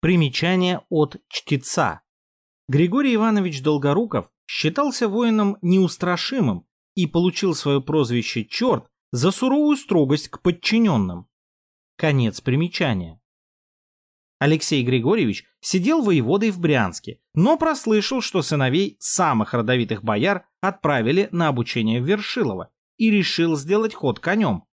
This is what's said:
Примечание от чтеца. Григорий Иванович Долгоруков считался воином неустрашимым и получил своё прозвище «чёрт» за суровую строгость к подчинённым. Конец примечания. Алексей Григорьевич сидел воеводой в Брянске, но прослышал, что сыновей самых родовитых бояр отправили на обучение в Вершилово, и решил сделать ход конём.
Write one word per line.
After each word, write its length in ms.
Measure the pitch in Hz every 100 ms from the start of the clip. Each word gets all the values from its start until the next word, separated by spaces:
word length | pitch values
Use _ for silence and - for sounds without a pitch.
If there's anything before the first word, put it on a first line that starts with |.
Примечание 800 | 160 180 147 127 170 185 180 180 _
от 280 | 165 151 - _
чтеца. 720 | - - 143 - - 113 82 _ _ _ _ _ _ -
Григорий 460 | 135 175 233 277
Иванович 480 | 226 220 214 185 143
Долгоруков 680 | 139 147 143 156 233 123 90 _ -
считался 640 | - 156 202 285 262 226
воином 480 | 202 240 220 202 -
неустрашимым 1040 | 175 190 180 - 180 175 - 262 151 90 _ _ _ -
и 100 | 170
получил 480 | 170 180 - 196
своё 280 | 151 151 139
прозвище 640 | 131 156 127 120 113 - 107
«чёрт» 440 | - 247 151 - _ _
за 200 | 123 156
суровую 440 | 185 262 277 294 285
строгость 540 | - 175 139 147 -
к 120 | -
подчинённым. 840 | 180 175 - 220 226 131 92 87 - _ _ _ _ _ _ _
Конец 440 | 160 139 117 -
примечания. 760 | - 127 170 - 160 101 85 80 _ _ _ _ _ _ _ _ _ _ _ _
Алексей 440 | 139 156 - 147
Григорьевич 600 | 123 131 120 220 131 98 - _
сидел 420 | - 190 185 320
воеводой 500 | 220 165 117 196 226
в 80 | 185
Брянске, 600 | 170 139 98 82 - - _
но 240 | - 202 320
прослышал, 640 | 320 277 - 214 202 262
что 200 | - 190
сыновей 540 | 147 151 131 147 202 -
самых 540 | - - 175 120 107
родовитых 500 | 123 113 127 113 107
бояр 420 | 110 104 156 190 - _
отправили 680 | 190 190 156 139 113 170 208
на 180 | 175 160
обучение 520 | 127 117 120 110 117
в 40 | 123
Вершилово, 640 | 208 202 - 160 95 - _ _ _
и 120 | 226
решил 480 | 208 170 - 165 151
сделать 360 | 143 202 220
ход 260 | - 139 110
конём. 460 | - 208 190 92 _